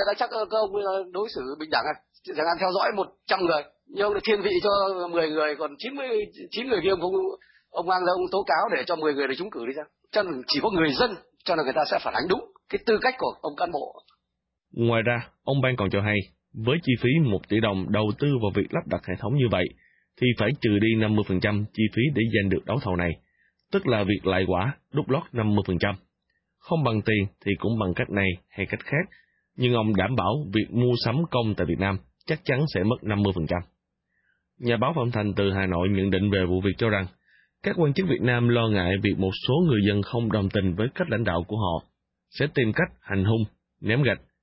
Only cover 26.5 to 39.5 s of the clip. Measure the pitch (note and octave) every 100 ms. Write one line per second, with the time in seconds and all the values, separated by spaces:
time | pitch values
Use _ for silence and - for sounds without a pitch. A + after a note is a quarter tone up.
26.5 | _ - E3 B2+ A2 G#2+ G#2+ G2 _ G2+
27.5 | F#2+ G2+ A2+ F#2+ F2 C3 G2+ F#2+ F2+ _
28.5 | - F#2 G#2 - C#3+ F#3 - _ _ _
29.5 | - B2 A#2+ G#2+ G2 F#2 B2+ F2+ C#3 G2
30.5 | A2 - A2 B2 A#2+ - C3 E3 B2 A2
31.5 | G2 E2+ E2+ G2 G2 - _ - D#3 -
32.5 | C3 D3+ F#2+ G2+ B2 G#2 G2+ G2+ F2+ D2+
33.5 | F2 - _ _ _ _ _ _ _ _
34.5 | _ A#2+ G3 C#3 E3 A#2+ A2+ G#2 G2 G2
35.5 | G2 F#2 F2 F#2 G2 G2 F#2 G#2 G2 F2+
36.5 | F#2 G2 F2+ A#2 G#2 F#2 _ _ _ _
37.5 | _ G3 F#3 D3+ C#3 F#3 C3+ A#2+ A#2+ A#2+
38.5 | A#2+ A#2 G#2 F2 G2 G2+ F2+ F#2+ G2 -